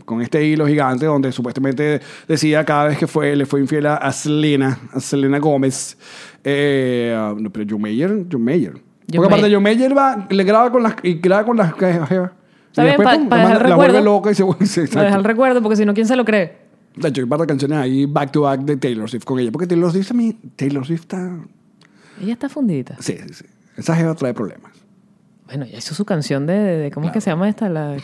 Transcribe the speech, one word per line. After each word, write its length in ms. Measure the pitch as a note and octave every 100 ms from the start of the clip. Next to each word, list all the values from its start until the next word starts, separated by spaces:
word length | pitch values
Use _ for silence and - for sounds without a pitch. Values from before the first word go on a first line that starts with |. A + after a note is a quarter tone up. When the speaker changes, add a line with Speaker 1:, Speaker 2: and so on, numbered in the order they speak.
| -
Speaker 1:
con 180 | A2+
este 200 | A#2 D#3
hilo 220 | D3+ D#3 D3
gigante 400 | D3+ C3 B2+ D#3
donde 260 | D3 C3+
supuestamente 720 | B2 B2 B2 C3+ B2+ D3+ C#3+ - - -
decía 380 | D#3 D#3 D3+ D#3
cada 200 | D3 D3+
vez 100 | C#3+
que 80 | D#3
fue, 300 | D#3 D3 C#3+
le 100 | C3+
fue 140 | C#3+
infiel 260 | C3 D3+ D3
a, 120 | D3
a 140 | C3+
Selena, 680 | C3+ D3+ D3+ D3+ C#3+ C3+ C3+ -
a 80 | C3
Selena 380 | - C#3 C3+ C#3+
Gómez. 640 | D#3 C#3 C3+ C3 - - - - - -
Eh, 680 | C3+ C#3+ C#3+ C#3 C3 B2 A#2+ A2+
ah, 200 | G#2+ G#2
no, 140 | G#2+
pero 120 | G2+ G#2+
John 120 | G#2+
Mayer, 440 | G#2+ A2 F3 G#3+ F3
John 120 | C#3
Mayer. 300 | A#2 E3+ F#2+
Speaker 2:
John 80 | - _ _ -
Speaker 1:
Porque 120 | E3 F#3+
aparte 140 | G3+
Speaker 2:
Mayer. 100 | G#3 G3+
Speaker 1:
John 80 |
Mayer 320 | G3+ A3+ C4 C#4
va, 300 | C4+ G#3+ F#3
le 120 | F#3+
graba 280 | F#3+ G#3+ B3
con 100 | B3
las, 140 | A3+ -
y 100 | F3+ E3
graba 260 | F3+ G3 A3
con 120 | A#3
las 180 | F3 -
que, 180 | F#3 E3+ D3
jeva. 260 | F#3 F#3 - _ _ _
Speaker 2:
Está 120 | -
Speaker 1:
Y 40 | B3
Speaker 2:
bien, 120 | C#4+
Speaker 1:
después, 100 | B3+
Speaker 2:
pa-, 80 | D#4+
Speaker 1:
pum, 120 | C4+
Speaker 2:
pa 60 | E3+
Speaker 1:
la 40 |
Speaker 2:
dejar 100 | F3+
Speaker 1:
manda, 100 | A3 A#3
Speaker 2:
el 40 |
Speaker 1:
la 60 | F3
vuelve 180 | F#3 G#3
Speaker 2:
recuerdo. 180 | G#3+ G3+
Speaker 1:
loca 140 | G3+
y 40 | G3+
se 60 |
vuelve, 220 | F#3+ - G3
<laughs> 0 |
se, 160 | -
Speaker 2:
Pa 60 | D#3
dejar 140 | -
el 60 | G3+
Speaker 1:
exacto. 180 | G3 G3+
Speaker 2:
recuerdo, 340 | A3+ C4 B3
porque 140 | G#3+ G#3
si 100 | G#3+
no, 80 |
¿quién 140 | G3+ A3
se 80 | C4
lo 100 | A3+
cree? 380 | G#3+ D#3+ - _ _ _ -
Speaker 1:
De 140 | D#3+
hecho, 120 | C3
hay 20 |
un 60 | B2
par 100 | D3+
de 80 | D#3+
canciones 320 | C#3 C#3 D3+
ahí 260 | C3 C3+ C#3+
back 260 | D3 C#3
to 100 | D3+
back 180 | C#3+ C3+
de 160 | C#3 C#3+
Taylor 320 | C3 A2+ G#2+
Swift 140 | A#2
con 160 | - C3
ella. 120 | A#2+
Porque 140 | C#3+ F3+
Taylor 260 | E3+ F3
Swift 200 | F3+ G3
a 20 |
mí, 240 | A#3+ A3+ A3 C3 -
Taylor 300 | C#3 C#3+ C3+
Swift 160 | E3
está 380 | - F#3 F3+ F3 - _ _ _ _ _ _ -
Speaker 2:
Ella 120 | F#3+
está 160 | A#3 C#4
fundidita. 460 | - B3 D3 B2 -
Speaker 1:
Sí, 180 | - F2 -
sí, 60 |
sí. 120 | - - _ _ -
Esa 180 | A2 E3
jeva 180 | E3
trae 180 | D#3 C3 A#2+
problemas. 360 | G2 - - _ _ _ _ _ _ _ -
Speaker 2:
Bueno, 180 | C#3+ C3
ya 140 | -
hizo 160 | - D#3
su 100 | G3+
canción 400 | F3 C#3 C#3 D3
de, 80 |
de, 240 | G3 G#3 E3
de 140 | C#3+
¿cómo 160 | D3+ D#3+
es 40 |
que 20 |
Speaker 1:
Claro. 100 | A3
Speaker 2:
se 60 | G3+
llama 180 | D#3+ G3+
esta? 180 | G#3 G#3+
La 300 | D#3 D3+ C#3+